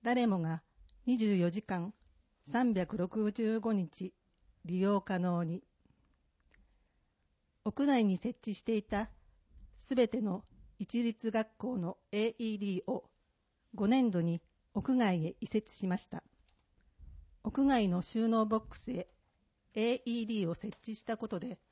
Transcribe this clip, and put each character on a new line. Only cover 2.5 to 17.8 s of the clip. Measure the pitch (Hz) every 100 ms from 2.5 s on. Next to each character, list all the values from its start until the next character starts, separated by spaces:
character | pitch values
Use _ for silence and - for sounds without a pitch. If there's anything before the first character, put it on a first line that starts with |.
| 240 254
百 | 202 175 214
六 | 180 214 208
十 | 208 220 226
五 | 220
日 | 208 170 - 185 _ _ _ _ _
利 | - 185
用 | 190 202
可 | - 185
能 | 180 175
に。 | 170 170 - _ _ _ _ _ _ _ _ _ _ _ _ _ _ _ _ _ _ _ -
屋 | - 285
内 | 269 214
に | 185
設 | 226 254
置 | -
し | 202
て | - 226
い |
た | 208 202 220 - _ _ _ - - -
す | - 254
べ | 233
て | 254
の | 208 185 - - - _
一 | 185 233
律 | 233 220 226
学 | 220 220 _
校 | 247 247
の | 175 190 _
エ | 208 220
ー | 220
イ | 226 208
ー |
デ | 202
ィ | 185
ー | -
を | - - _ _ _ _ _ _ 208
五 | 202
年 | 254 247
度 | 180
に | 170 170 _ _ _
屋 | - - 254
外 | 220 180 160
へ | -
移 | 220
設 | 214 214 -
し | 196
ま | 180
し | -
た。 | - - _ _ _ _ _ _ _ - - - -
屋 | - 233 277
外 | 262